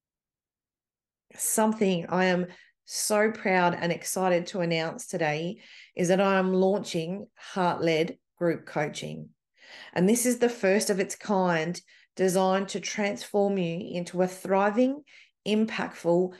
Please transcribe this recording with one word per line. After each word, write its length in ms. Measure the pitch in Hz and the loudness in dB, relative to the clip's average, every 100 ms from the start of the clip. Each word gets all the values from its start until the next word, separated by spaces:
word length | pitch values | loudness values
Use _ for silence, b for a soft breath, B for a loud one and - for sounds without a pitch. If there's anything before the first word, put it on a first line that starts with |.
| _ _ _ _ _ _ _ _ _ _ _ _ _ - | _ _ _ _ _ _ _ _ _ _ _ _ _ -8
Something 680 | - - 220 220 196 175 165 | -4 0 0 2 0 0 -2
I 180 | 180 185 | 0 2
am 220 | 180 175 B B _ - | 2 -2 B B _ -12
so 460 | - - 214 220 | -6 0 2 2
proud 440 | 220 208 185 175 170 | 0 2 4 4 2
and 160 | 175 | -2
excited 560 | 165 - 190 185 175 170 | -4 -4 -2 2 2 0
to 140 | 196 | -4
announce 460 | 170 165 160 - - | -2 0 -2 -6 -8
today 520 | 175 156 151 170 214 B B B - | -2 0 -2 -4 -8 B B B -2
is 120 | 175 | 2
that 140 | 185 | 4
I 160 | 196 190 | 4 2
am 160 | 185 | 2
launching 720 | 185 190 196 - 170 160 196 - _ | 4 4 2 -2 -6 -6 -8 -12 _
Heart-Led 840 | - 202 175 - 165 160 180 - _ - | -8 0 0 2 2 2 0 -6 _ -4
Group 280 | 175 156 - | -2 -2 -4
Coaching. 680 | 151 151 - 156 - 151 _ _ B B B B | -4 -4 -4 -10 -10 -14 _ _ B B B B
And 140 | - 185 | 2 4
this 180 | 240 247 | 4 2
is 120 | 240 | 2
the 100 | 240 | 0
first 400 | 240 190 202 214 | 2 2 2 2
of 100 | 190 | -2
its 160 | 196 - | -4 -6
kind, 680 | - 190 180 165 160 175 b b b - | -2 2 2 2 -2 -6 b b b -2
designed 540 | 185 190 190 190 190 | 2 4 2 2 -2
to 100 | 196 | -6
transform 760 | - - 202 226 - 208 202 196 | -6 -4 -4 -4 -4 0 0 0
you 220 | 170 165 - | -2 -4 -6
into 300 | 175 175 175 | -8 -4 0
a 60 | 185 | -2
thriving, 760 | - 185 190 208 208 254 285 B B B _ 190 | -2 0 2 2 2 0 -2 B B B _ -2
impactful, 880 | 214 220 - - - 170 175 185 | 0 0 -2 -8 -4 2 2 2